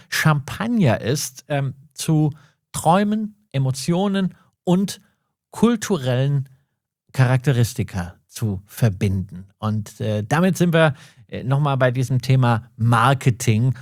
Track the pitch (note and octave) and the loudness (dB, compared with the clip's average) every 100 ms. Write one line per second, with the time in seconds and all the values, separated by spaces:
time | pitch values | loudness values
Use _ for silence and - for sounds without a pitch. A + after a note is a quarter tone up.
0 | - - D#3 D3 - - A3+ A#3+ D3 G2+ | -8 0 2 2 0 -6 -2 2 4 2
1 | G#2 D3+ - - - C#3+ C#3 C3 - - | 0 -4 -6 -12 -6 -4 -4 -8 -16 -8
2 | - D#3 D#3 D#3 _ _ _ - D#3 F#3 | -2 2 2 -2 _ _ _ -4 2 2
3 | G#3 G#3+ G#3+ - _ C3+ C3+ C3 - F3 | 2 -2 -4 -10 _ -2 -2 -2 -2 0
4 | G3+ G3 F3+ - _ _ - F3+ G3 - | 0 0 -2 -4 _ _ 0 2 0 -6
5 | _ _ _ _ _ - A3+ A#3 - F#3 | _ _ _ _ _ -2 0 0 -2 -2
6 | B2+ B2 C#3 C#3 C3+ _ _ _ _ _ | 0 0 0 -2 -4 _ _ _ _ _
7 | _ - B2+ B2+ D3+ B2 A#2 - F#2+ G2 | _ 0 2 2 2 2 0 -2 -6 -6
8 | F2 - _ - A2 F#2+ - - A#2 F#2 | -10 -12 _ -8 -6 -6 -10 -2 -2 0
9 | G#2 F#2+ F2+ F2+ F#2+ _ G#2+ G#2+ G2 - | -2 -2 -4 -12 -18 _ -6 -4 -6 -8
10 | A2 G#2+ G#2+ D3 F#3 D#3 F3 E3 D#3+ C3 | -4 -4 -2 0 2 2 2 4 2 2
11 | - _ _ F#2+ A#2 C#3 D3 C3 B2+ B2+ | -8 _ _ -10 -2 0 0 2 2 0
12 | B2 B2+ - C3 B2 A2 - - A2+ A2+ | -2 -2 2 2 2 0 -4 -4 0 2
13 | B2 C3+ C3 G#2+ - A2 C3 - | 4 2 2 0 0 0 0 -2